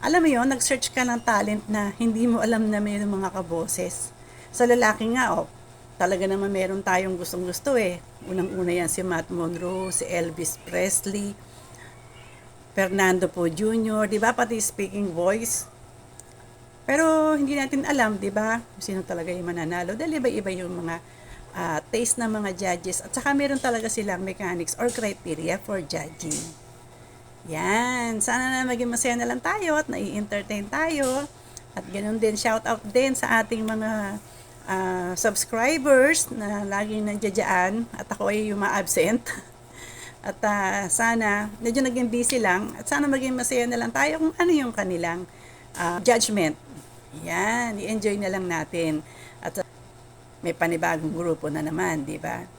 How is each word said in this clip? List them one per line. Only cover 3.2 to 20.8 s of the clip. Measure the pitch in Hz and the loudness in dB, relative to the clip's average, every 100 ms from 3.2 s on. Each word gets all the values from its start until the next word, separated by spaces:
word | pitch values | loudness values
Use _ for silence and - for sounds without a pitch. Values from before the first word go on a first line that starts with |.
mga | 190 | -2
kaboses. | 190 170 165 165 - 180 - - - - - - | -4 -4 -4 -2 -4 -4 -6 -10 -12 -20 -20 -14
Sa | - 240 | 2 4
lalaki | 240 226 214 220 240 | 6 4 2 0 2
nga, | 240 | 2
oh, | 175 - - - - - - | 0 -2 -10 -20 -20 -20 -2
talaga | 180 190 190 | 0 2 2
naman | 196 196 | 0 0
meron | 196 185 190 | 0 0 -2
tayong | 196 185 190 180 | 2 2 2 -2
gustong-gusto | 175 180 180 175 - 262 | -4 -6 -4 -4 0 2
eh. | 202 175 - - - | 2 -2 -12 -16 -6
Unang-una | 185 185 185 175 175 | -2 -2 0 0 0
yan | 165 | 0
si | - | -2
Matt | 185 165 160 | 0 -2 -2
Monroe, | 175 165 170 175 190 190 - | -2 -2 -2 -4 -4 -4 -4
si | - | -2
Elvis | 180 165 160 170 - - | -2 -2 -4 -6 -6 -6
Presley, | 180 185 196 - 202 202 202 - - - - - - - - - - - - - - | -2 0 0 -2 -4 -6 -8 -16 -20 -20 -20 -20 -20 -20 -20 -20 -20 -20 -20 -10 0
Fernando | 190 196 190 185 180 | 0 4 4 4 2
Poe | - 170 | 0 -2
Junior, | 160 214 226 220 214 208 | 2 0 2 2 0 2
di | 208 | 2
ba? | 226 240 | 2 2
Pati | 233 226 | 0 0
speaking | 208 - 196 196 202 165 | -4 -2 -4 -2 -2 0
voice. | 175 214 226 - - - - - - - - - - - - - | 2 2 0 -4 -6 -16 -20 -20 -20 -20 -20 -20 -20 -20 -20 -14
Pero | - 277 320 320 311 311 | 0 4 6 6 4 4
hindi | 277 285 | 2 0
natin | 269 269 - | 0 -2 0
alam, | 285 220 208 | 2 2 2
di | 196 | -2
ba? | 196 220 233 233 - | -2 0 -2 -4 -12
Sino | - 190 185 | -6 -6 -4
talaga | 175 165 | -6 -4
yung | 180 175 | -6 -4
mananalo. | 175 160 175 175 214 | -4 -2 -4 -4 -4
Dahil | 320 302 | -2 0
iba-iba | 247 214 196 | 0 0 -4
yung | 185 180 180 | -6 -6 -6